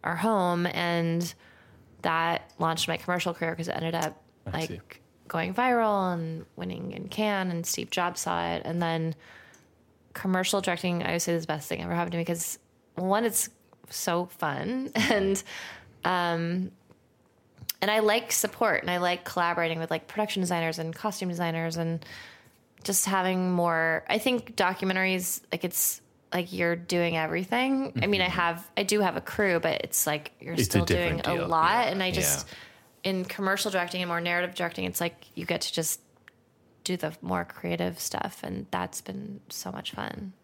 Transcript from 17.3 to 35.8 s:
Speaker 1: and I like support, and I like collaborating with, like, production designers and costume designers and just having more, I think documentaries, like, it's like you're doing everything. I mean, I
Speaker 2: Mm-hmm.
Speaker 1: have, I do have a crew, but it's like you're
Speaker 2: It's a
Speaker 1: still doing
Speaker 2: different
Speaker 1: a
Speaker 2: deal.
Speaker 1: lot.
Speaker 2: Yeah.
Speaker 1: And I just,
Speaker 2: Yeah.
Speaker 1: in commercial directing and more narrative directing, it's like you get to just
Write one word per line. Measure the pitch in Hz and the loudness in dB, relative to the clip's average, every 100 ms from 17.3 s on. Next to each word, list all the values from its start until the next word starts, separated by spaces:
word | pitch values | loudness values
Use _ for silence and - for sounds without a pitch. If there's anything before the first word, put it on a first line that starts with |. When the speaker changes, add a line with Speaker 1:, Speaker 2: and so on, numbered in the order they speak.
| _ _ - - - | _ _ -16 -8 -2
Speaker 1:
and | 196 | 2
I | 220 | 4
like | 214 220 240 | 4 4 0
support, | - 208 - 220 - | -2 -2 2 2 2
and | - | 2
I | 180 | 0
like | 175 180 | 2 0
collaborating | - 185 170 170 165 160 | -2 0 0 2 0 -2
with, | 165 | -2
like, | 160 - | -4 -4
production | - - 196 | -2 -2 0
designers | 175 175 165 165 | 0 0 0 -2
and | 165 | -6
costume | 165 214 190 185 | -4 -6 -4 -4
designers | 175 170 165 165 165 | -2 -2 0 -2 -2
and | 165 165 - - - - - _ _ _ | -2 -2 -6 -16 -18 -20 -20 _ _ _
just | - 196 190 | 0 0 2
having | 190 185 185 185 | 2 2 2 2
more, | 175 175 165 165 160 - | 4 4 4 2 0 0
I | 220 | 0
think | 254 247 - - | 2 0 -2 2
documentaries, | 185 190 190 185 190 185 180 - - | 2 4 0 2 2 2 0 -6 -4
like, | 180 | -4
it's | 180 - - - _ _ _ | -2 0 -2 -2 _ _ _
like | 180 180 | -2 -2
you're | 185 170 170 | 0 2 2
doing | 175 175 170 165 | 0 2 4 2
everything. | 160 170 185 240 262 269 269 - | 0 0 0 0 2 2 0 0
I | 196 | 2
mean, | 196 | 4
I | 180 | 2
Speaker 2:
Mm-hmm. | |
Speaker 1:
have, | 180 170 170 - - | 2 0 0 -6 -4
I | |
do | 196 208 | 0 2
have | 190 170 | 2 0
a | |
crew, | - - 202 170 | -4 0 4 4
but | 170 - | 2 -2
it's | - - - | -2 0 0
like | 151 151 _ | -2 -6 _
you're | - | -4
Speaker 2:
It's | 165 | 0
a | |
Speaker 1:
still | 104 202 | 2 2
doing | 170 175 170 165 | 4 2 2 0
Speaker 2:
different | - | 0
Speaker 1:
a | 175 | 0
Speaker 2:
deal. | 170 | 2
Speaker 1:
lot. | 165 165 226 240 | 4 6 4 2
Speaker 2:
Yeah. | |
Speaker 1:
And | 190 | 0
I | 185 | 0
just, | 180 175 135 - - - - - _ | 2 0 0 -4 -14 -18 -20 -20 _
Speaker 2:
Yeah. | 190 | -2
Speaker 1:
in | 190 | -2
commercial | 185 - 196 196 214 | -4 -2 0 2 2
directing | 185 175 185 | 0 0 -2
and | 175 | -2
more | 170 | 0
narrative | 175 175 180 | 2 0 0
directing, | 180 175 - | -2 -4 -2
it's | 185 - | -4 -2
like | 170 - - | -2 -4 -16
you | - 170 | -12 -4
get | 170 | -2
to | - | 0
just | - | -2